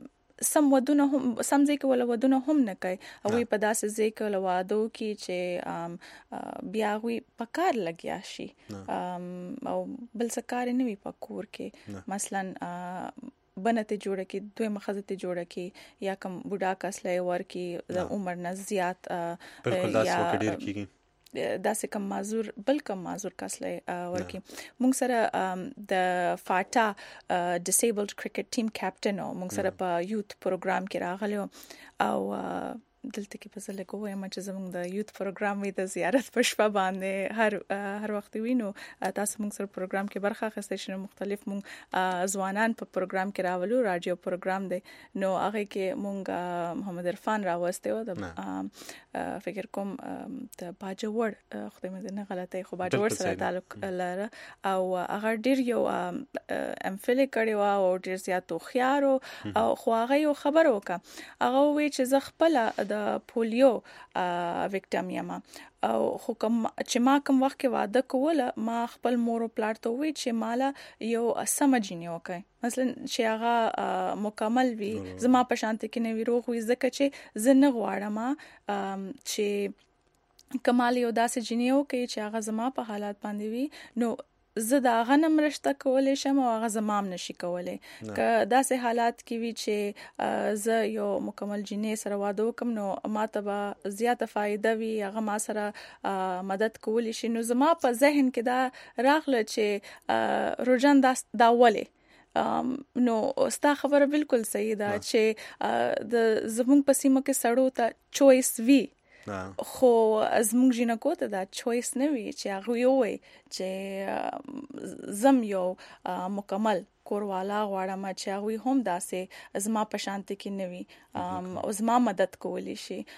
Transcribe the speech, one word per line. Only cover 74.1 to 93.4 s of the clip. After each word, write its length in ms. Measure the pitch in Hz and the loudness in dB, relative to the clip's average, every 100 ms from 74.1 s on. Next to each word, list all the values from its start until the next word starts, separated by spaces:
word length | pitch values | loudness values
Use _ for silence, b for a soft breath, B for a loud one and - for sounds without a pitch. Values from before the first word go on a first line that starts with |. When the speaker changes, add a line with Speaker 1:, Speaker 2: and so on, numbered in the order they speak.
Speaker 1:
مکمل 600 | 185 214 - 220 247 262 | -2 -4 -2 0 4 2
وي، 240 | 220 202 214 | 0 -4 -4
Speaker 2:
روغ. 200 | 190 185 | -8 0
Speaker 1:
زما 240 | 240 254 | 4 6
په 120 | 247 | 4
شانته 320 | 240 220 220 220 | 0 0 -2 -4
کې 120 | 240 | -4
نه 140 | 226 | -2
وي، 120 | 220 | -2
روغ 260 | 226 240 240 | 0 0 0
وي، 100 | 233 | -2
ځکه 280 | 220 254 254 | 0 2 0
چې 220 | - 277 B B 214 | 2 0 B B 2
زه 160 | 233 | 8
نه 180 | 269 285 | 8 8
غواړم، 480 | 240 202 190 208 214 247 302 B B - | 6 0 -2 -4 -4 -2 -4 B B -4
آم، 420 | 202 196 196 190 - - | -2 -2 -4 -8 -10 -6
چې 460 | - 208 202 202 - _ _ _ _ _ _ _ 254 | -2 0 0 -2 -6 _ _ _ _ _ _ _ 0
که 80 | - | 2
ماله 260 | 247 240 247 | 4 4 4
یو 120 | 233 | 2
داسې 280 | 226 240 254 | 2 2 0
جینۍ 320 | 214 240 247 | -2 0 4
وکړي 360 | 277 285 254 247 | 4 2 -2 -2
چې 120 | 214 | -4
هغه 220 | 214 226 | -4 -4
زما 300 | 214 220 247 | -4 -2 -2
په 120 | 262 | -4
حالات 340 | 226 208 208 202 | -6 -6 -6 -8
باندې 180 | 208 208 | -8 -6
وي، 280 | 214 233 294 B B 226 | -6 -4 -6 B B -2
نو 200 | 233 - - _ _ - | -2 -2 -10 _ _ -6
زه 220 | 220 277 | 2 4
د 80 | 247 | 6
هغه 300 | 226 233 285 | 4 6 6
نه 120 | 320 | 6
مرسته 440 | 311 302 - 277 | 4 2 0 -2
کولی 420 | 277 269 262 269 | 0 2 4 4
شم 260 | 277 277 277 | 2 2 2
او 100 | 247 | 2
هغه 180 | 220 226 | 0 0
زما 320 | 214 214 208 | 0 0 0
هم 60 | 196 | -2
نشي 260 | 175 - | -6 -10
کولی. 480 | - 175 180 180 202 B B | -6 -6 -4 -6 -8 B B
Speaker 2:
نه. 120 | 220 | -6
Speaker 1:
که 320 | 202 226 226 202 | 0 2 2 4
داسې 240 | 254 262 | 4 4
حالات 480 | 254 247 233 233 233 | 0 0 0 0 -2
کې 120 | - | -8
وي 200 | 233 233 | -6 -4
چې، 420 | 220 - 208 202 B B - | -4 -4 -2 -4 B B -4
آ، 360 | - - 202 | -2 0 0
زه 320 | 208 220 226 214 | -2 0 0 0
یو 320 | 220 202 196 | -2 -2 -2
مکمل 440 | 208 - 202 208 | -4 -6 -6 -6
جینۍ 320 | 196 208 214 | -6 -4 -4
سره 220 | 214 208 202 | -4 -4 -2
واده 340 | 202 202 226 | -2 0 -2
وکړم، 160 | - 247 | -2 -4
نو 300 | 220 196 - - | -2 -4 -4 -4
ما 180 | 214 220 | -2 -2
ته 140 | 208 | -2